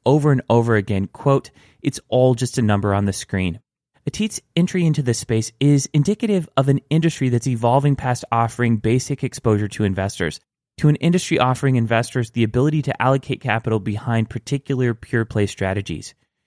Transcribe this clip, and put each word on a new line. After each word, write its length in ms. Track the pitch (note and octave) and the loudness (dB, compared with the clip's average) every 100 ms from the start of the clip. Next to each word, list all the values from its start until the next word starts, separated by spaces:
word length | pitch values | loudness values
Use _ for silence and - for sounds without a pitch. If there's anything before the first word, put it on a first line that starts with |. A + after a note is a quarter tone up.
| B2 | 0
over 240 | D3 D3 | 2 4
and 120 | C3 - | 2 2
over 280 | A#2 A#2 A2 | 2 4 2
again, 320 | G2 G2 G2 | 0 -2 -4
quote, 420 | - C#3 C#3 - _ _ _ | -4 0 0 -2 _ _ _
"It's 180 | C#3+ - - | -6 -6 -2
all 280 | B2+ C3 A#2+ | 2 4 2
just 220 | B2+ - | -2 0
a 40 | |
number 320 | G#2+ G2+ G2+ | 0 2 2
on 120 | G2+ G2+ | 0 0
the 60 | |
screen." 460 | - - F#2+ F2+ E2 _ _ _ _ - | -2 -4 -2 -2 -4 _ _ _ _ -8
Atit's 320 | - G#3+ - - | -4 -4 -6 -4
entry 320 | - F3+ F#3 E3 | 0 0 2 0
into 160 | D3+ | 0
this 160 | B2 A2+ | 0 -2
space 320 | - A2+ - - | -2 -2 -2 0
is 300 | C#3+ C#3+ - | 2 2 2
indicative 560 | C#3+ D3 G#3+ A3 G3 D#3+ - | 0 0 0 0 0 0 0
of 120 | C#3 | 2
an 120 | C#3 - | 2 0
industry 380 | D#3+ D#3+ - B2+ | 0 0 0 0
that's 200 | A#2+ C3+ | 0 0
evolving 480 | A#2 A#2 C3+ C#3+ C3+ | 0 2 2 2 0
past 280 | C3 B2 - | -2 -4 -2
offering 460 | A#2 A#2 - A#2+ A2 | 0 0 0 0 0
basic 480 | A2 B2+ - C3+ | 2 0 -2 -6
exposure 440 | B2+ - A#2 G#2 G#2 | -6 -2 0 0 0
to 140 | - | -2
investors, 560 | G#2 F#2+ G2 - E2 - _ _ _ - | -2 -2 -4 -4 -6 -6 _ _ _ 0
to 120 | D3+ | 2
an 80 | D3 | 2
industry 440 | E3 F3+ - - | 2 0 0 0
offering 340 | B2+ B2+ C3+ | 2 2 2
investors 560 | B2+ A2+ A#2 A#2+ B2+ A2+ | 2 2 0 0 -4 -4
the 140 | A#2+ | -2
ability 380 | A2 B2 D3 D3+ | 0 2 0 0
to 200 | C#3 - | -2 0
allocate 380 | B2+ C3+ - - | 2 0 -2 -8
capital 400 | B2+ A2 A2+ A2 | -4 -2 0 -2
behind 500 | G2+ G#2 - A2+ A2 | -2 -6 -2 -2 -2
particular 640 | - - C#3 - C3 B2 | -6 -6 -6 -4 -2 -2
pure 300 | A2+ - A#2 | -2 -4 -4
play 220 | A2+ A2 G2+ | -2 -2 -2
strategies. 680 | - F#2+ G2 G2 D#2+ - - _ _ | -2 -4 -4 -6 -10 -12 -20 _ _